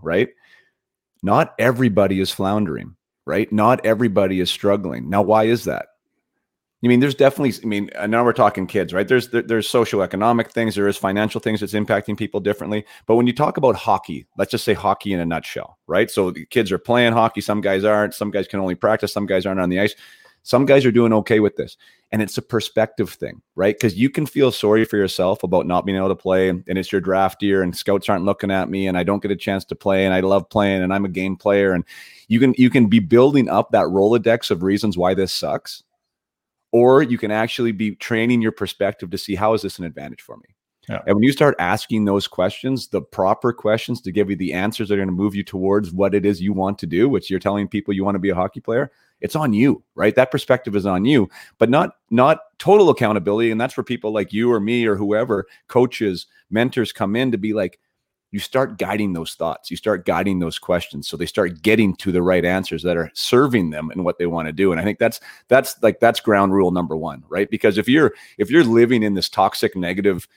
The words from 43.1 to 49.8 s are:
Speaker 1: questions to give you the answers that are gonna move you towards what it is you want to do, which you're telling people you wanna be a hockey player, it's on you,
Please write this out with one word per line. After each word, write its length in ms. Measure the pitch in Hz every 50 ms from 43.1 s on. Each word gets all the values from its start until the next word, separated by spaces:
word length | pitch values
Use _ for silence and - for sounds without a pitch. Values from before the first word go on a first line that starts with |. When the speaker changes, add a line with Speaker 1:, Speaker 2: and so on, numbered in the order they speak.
| - - 95 95 107 - - 120
Speaker 1:
questions 480 | 117 - - 107 110 113 - - 120 117
to 100 | - 95
give 180 | 85 104 101 95
you 60 | 101
the 180 | 85 92 82 69
answers 360 | 92 95 107 - - 110 98
that 60 | 104
are 60 | 98
gonna 100 | 98 95
move 220 | 92 90 101 104 95
you 100 | 101 95
towards 480 | - - 95 92 98 101 107 104 85
what 220 | 85 92 101 98 98
it 100 | 101 90
is 160 | 101 101 85
you 140 | 90 101 101
want 240 | 95 95 95 101 -
to 60 | -
do, 240 | 82 80 90 120 139
which 220 | 117 95 - -
you're 80 | 95 90
telling 280 | - 101 101 104 101 -
people 280 | - 101 - - 101
you 100 | 95 95
wanna 140 | 101 101 95
be 100 | 90 98
a 60 | 90
hockey 240 | 87 90 101 - 127
player, 320 | - - 113 123 143 - _ _ _ _ _ -
it's 160 | - 98 - 156
on 160 | 156 131 104
you, 280 | 104 127 143 110 -